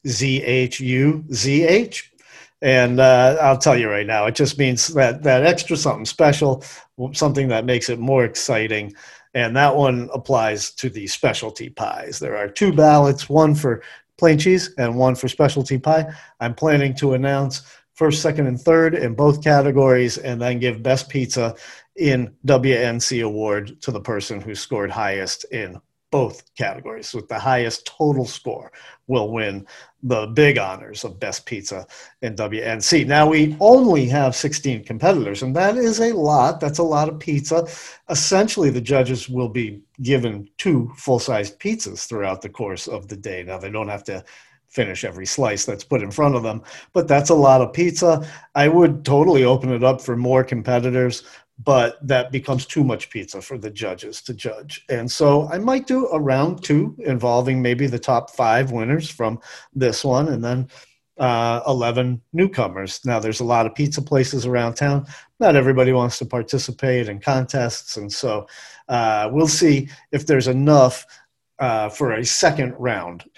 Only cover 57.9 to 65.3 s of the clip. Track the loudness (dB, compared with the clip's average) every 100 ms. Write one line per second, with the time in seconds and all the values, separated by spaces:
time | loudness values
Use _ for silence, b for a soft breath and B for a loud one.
57.9 | -4 -2 -2 -2 -2 2 2 0 -4 -2
58.9 | -4 -4 -6 -6 -6 B B B -2 -2
59.9 | 0 0 0 0 -2 -4 -4 -6 b b
60.9 | b _ -2 0 0 0 -2 -2 -2 0
61.9 | 0 -2 -4 -6 -2 0 0 -4 -6 -10
62.9 | -8 -4 -2 -2 -4 0 0 0 -2 -4
63.9 | -4 0 0 0 -2 -2 -2 -2 -2 -2
64.9 | -2 -4 B B